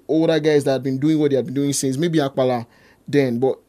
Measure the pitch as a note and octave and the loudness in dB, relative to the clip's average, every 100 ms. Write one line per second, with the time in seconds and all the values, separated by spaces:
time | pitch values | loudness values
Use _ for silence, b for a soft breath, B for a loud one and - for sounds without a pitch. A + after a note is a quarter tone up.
0 | - D#3 E3 D#3+ D3+ D3+ C#3 C3+ C3 C3+ | -2 0 2 2 2 2 2 -2 -2 -2
1 | D3 D#3 D3+ C3+ A#2+ B2+ C#3+ C3+ C3+ C3 | 0 2 2 0 -2 -2 -2 -2 -2 -2
2 | E3+ D#3+ C3+ C#3 C3 B2 A2+ b b b | -2 0 0 0 0 0 -6 b b b
3 | - C#3+ C3+ A#2 C3 - | -4 0 0 0 0 -2